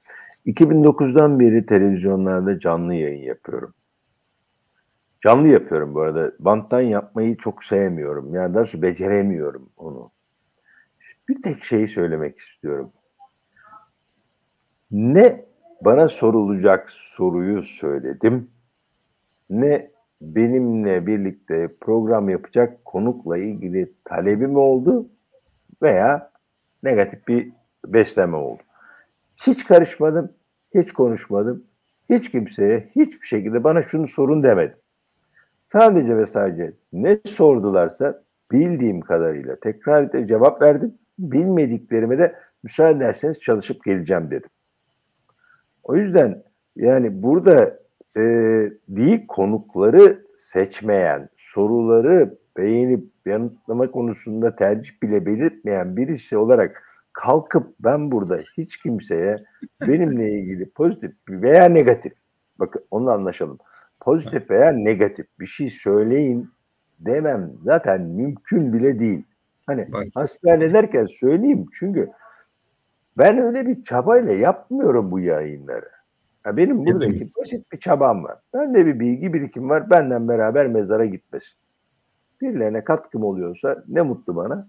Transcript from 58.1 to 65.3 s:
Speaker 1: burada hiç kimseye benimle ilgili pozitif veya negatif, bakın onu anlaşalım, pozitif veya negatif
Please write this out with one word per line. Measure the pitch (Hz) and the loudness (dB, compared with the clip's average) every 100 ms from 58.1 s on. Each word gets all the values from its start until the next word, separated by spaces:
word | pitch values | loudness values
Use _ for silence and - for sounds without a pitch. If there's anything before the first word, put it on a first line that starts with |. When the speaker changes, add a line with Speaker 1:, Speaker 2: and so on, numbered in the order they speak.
Speaker 1:
burada | 120 90 82 78 - | -4 -2 -6 -6 -12
hiç | 160 - | -14 -12
kimseye | - 110 - 82 92 104 - _ - _ 110 | -8 -8 -6 -4 -4 -4 -10 _ -20 _ -2
benimle | 151 165 123 107 | 0 0 -2 -4
ilgili | 104 92 92 92 | -4 -8 -10 -12
pozitif | - 165 - 82 - - | -2 -2 -2 -10 -16 -16
veya | 95 117 165 175 | -4 4 6 8
negatif, | 170 127 120 - - _ _ _ _ | 6 4 2 -4 -18 _ _ _ _
bakın | 92 - - | -10 -10 -10
onu | 104 127 | -6 -2
anlaşalım, | 107 95 - 78 67 _ _ _ _ | -2 -4 -6 -10 -12 _ _ _ _
pozitif | - 160 127 - - | -2 -2 -2 -10 -2
veya | 101 156 | 2 4
negatif | 131 107 101 101 92 - | 2 -2 0 -2 -4 -16